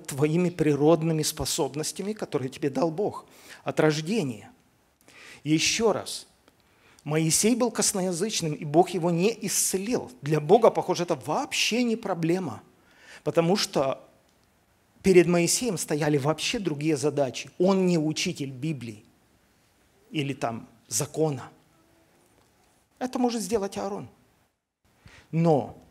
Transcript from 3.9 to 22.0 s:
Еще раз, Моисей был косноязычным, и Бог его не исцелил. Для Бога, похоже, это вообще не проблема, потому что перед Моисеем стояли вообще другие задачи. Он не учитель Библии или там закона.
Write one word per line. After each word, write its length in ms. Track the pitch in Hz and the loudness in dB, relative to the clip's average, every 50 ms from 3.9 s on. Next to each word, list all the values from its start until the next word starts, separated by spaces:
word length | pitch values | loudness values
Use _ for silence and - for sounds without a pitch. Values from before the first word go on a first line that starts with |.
| 151 151 160 156 214 233 170 135 117 104 98 - - _ _ _ _ _ _ _ _ _ _ - - - - - - - - | 4 2 -2 -2 -2 -2 -2 -2 -4 -8 -12 -20 -20 _ _ _ _ _ _ _ _ _ _ -20 -20 -20 -20 -20 -20 -10 -2
Еще 500 | 143 156 160 - - - - 226 220 180 | 0 0 2 2 2 0 2 2 2 2
раз, 340 | 123 98 - - - - - _ _ _ _ _ _ _ _ _ _ _ _ _ _ - | 0 -2 -8 -10 -12 -12 -16 _ _ _ _ _ _ _ _ _ _ _ _ _ _ -6
Моисей 520 | 147 151 160 160 160 156 - - 214 254 | -2 0 0 2 2 2 2 4 4 2
был 160 | 233 247 233 | 2 2 0
косноязычным, 800 | 220 - 202 - - 202 180 185 180 160 180 226 214 - 165 160 151 | 0 0 0 0 0 0 -2 -2 -2 -2 -4 -4 -4 -2 -2 -4 -4
и 120 | - 180 | -4 -4
Бог 240 | 151 143 160 180 - | 2 4 4 4 4
его 200 | - 190 156 175 | 2 -2 0 0
не 240 | 175 165 175 214 226 - - | 2 2 2 0 0 -2 -4
исцелил. 640 | 185 - - - - - 190 190 214 254 - - - - - | -4 -2 -2 -2 0 -2 -4 -4 -2 -4 -4 -4 -6 -12 -10
Для 180 | - 143 156 151 | -4 -2 -2 0
Бога, 300 | 147 147 185 226 220 208 | 4 6 6 6 8 6
похоже, 340 | - 165 147 - 180 160 175 | 4 2 0 -2 -2 -2 -2
это 120 | 170 170 | -2 -4
вообще 680 | 135 120 147 156 220 277 - - - - - 208 240 247 | -4 -4 -4 -4 -4 -4 -4 -4 -2 -2 0 0 0 0
не 120 | 240 220 | 0 -2
проблема, 640 | 220 - 196 185 165 165 160 170 185 190 143 107 110 - _ _ _ _ _ _ _ - - - - - | -2 -4 -4 -4 -2 0 0 0 0 -2 -4 -8 -12 -16 _ _ _ _ _ _ _ -20 -20 -20 -12 -6
потому 320 | 151 143 170 170 165 190 | -2 2 2 4 4 4
что 520 | 214 - - - 175 139 135 - - - - _ _ _ _ _ _ _ _ _ _ _ _ _ _ _ _ _ _ | 2 0 0 0 0 0 0 -2 -6 -10 -18 _ _ _ _ _ _ _ _ _ _ _ _ _ _ _ _ _ _
перед 240 | - 196 185 180 170 | 2 6 8 8 8
Моисеем 520 | 160 175 175 170 160 - - 254 240 190 156 | 8 6 2 2 2 0 -2 -2 -2 -4 -4
стояли 400 | - - 165 147 160 151 151 143 | -4 -4 -2 0 2 2 2 2
вообще 420 | 127 147 156 156 - - - 240 | 2 0 -2 -2 -2 -4 -4 -4
другие 380 | 202 165 151 139 147 160 156 135 | -4 -4 -4 -2 -2 -2 0 0
задачи. 520 | 123 151 135 143 143 127 117 - - - - - | 0 0 0 0 -2 -2 -2 -8 -12 -10 -4 0
Он 300 | 180 185 196 190 185 180 | 2 2 4 4 4 2
не 100 | 175 165 | 2 2
учитель 540 | 151 156 156 - - 185 160 - 143 135 | 0 -2 -2 -4 -4 -6 -4 -6 -8 -10
Библии 520 | 135 123 127 160 160 127 120 113 107 104 - _ _ _ _ _ _ _ _ _ _ _ _ _ _ _ _ _ _ _ _ _ | -8 -8 -6 -6 -6 -6 -8 -12 -14 -14 -18 _ _ _ _ _ _ _ _ _ _ _ _ _ _ _ _ _ _ _ _ _
или 220 | 254 156 139 139 135 | -6 -4 -4 -4 -4
там 340 | 131 - 120 117 110 - - _ _ _ - | -4 -4 -4 -4 -6 -10 -16 _ _ _ -8
закона. 640 | 117 113 151 - - 151 156 156 143 120 - - - _ _ _ _ _ _ _ _ _ | -6 -4 -4 -4 -2 -2 -2 -2 -2 -4 -8 -14 -20 _ _ _ _ _ _ _ _ _